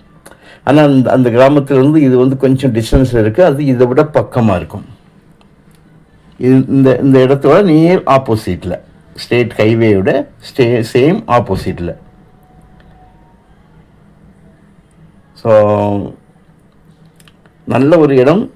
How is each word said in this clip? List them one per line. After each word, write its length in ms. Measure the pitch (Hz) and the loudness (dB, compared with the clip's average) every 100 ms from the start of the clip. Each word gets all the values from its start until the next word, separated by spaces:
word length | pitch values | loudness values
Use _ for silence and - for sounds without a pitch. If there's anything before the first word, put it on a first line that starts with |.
| _ _ - - - - | _ _ -20 -20 -20 -8
ஆனா, 180 | 127 147 | 0 2
அந்த, 280 | 147 135 123 | 2 2 2
அந்த 200 | 131 123 | 0 0
கிராமத்துல 420 | 117 135 147 139 | 2 2 2 0
இருந்து 280 | 135 135 156 | 0 2 2
இது 180 | 135 127 | 2 2
வந்து 180 | 131 131 | 0 0
கொஞ்சம் 380 | 131 131 135 | -2 0 -2
டிஸ்டன்ஸ்ல 440 | 113 110 139 131 117 | -4 -2 0 0 0
இருக்கு. 260 | 107 110 | 0 0
அது 200 | 180 139 | 0 0
இதை 220 | 143 120 123 | -2 0 0
விட 160 | 131 | 0
பக்கமா 540 | 151 127 113 127 110 90 | 0 -2 -4 -2 -2 -2
இருக்கும். 280 | 80 101 - - _ _ _ _ _ _ _ _ _ _ _ _ _ - | -6 -14 -18 -20 _ _ _ _ _ _ _ _ _ _ _ _ _ -8
இது 260 | 127 131 131 | -2 0 0
இந்த, 300 | 135 131 123 | 0 0 0
இந்த 240 | 135 131 127 | 2 2 2
இடத்தோட 360 | 139 139 170 | 0 2 2
நேர் 400 | 202 156 165 185 156 | 2 2 2 0 0
ஆப்போசிட்ல, 720 | 135 131 107 - 87 90 82 - _ _ | -2 0 -4 -6 -8 -8 -12 -14 _ _
ஸ்டேட் 400 | - - 120 113 - | -20 -4 -4 -2 -2
ஹைவேயோட 720 | 107 113 113 98 107 285 294 _ | 0 2 2 0 0 -4 -6 _
ஸ்டே-, 460 | - - 120 120 110 | -8 -2 -2 -2 -2
சேம் 300 | 127 143 - - | 0 0 -2 -2
ஆப்போசிட்ல. 680 | 120 101 92 95 85 85 - - _ _ _ _ _ - - - - - _ _ _ _ _ _ _ _ _ _ _ - _ - _ _ _ _ _ - _ _ | -2 -2 -6 -8 -8 -10 -12 -20 _ _ _ _ _ -20 -20 -20 -20 -20 _ _ _ _ _ _ _ _ _ _ _ -20 _ -20 _ _ _ _ _ -20 _ _
So, 760 | _ 117 107 104 104 104 101 - - _ _ _ _ _ _ _ _ _ _ _ _ _ _ | _ 0 2 2 0 -2 -4 -8 -14 _ _ _ _ _ _ _ _ _ _ _ _ _ _
நல்ல 340 | - 120 143 170 | -6 -2 2 4
ஒரு 180 | 147 135 | 4 2
இடம், 340 | 127 185 - | 2 0 -4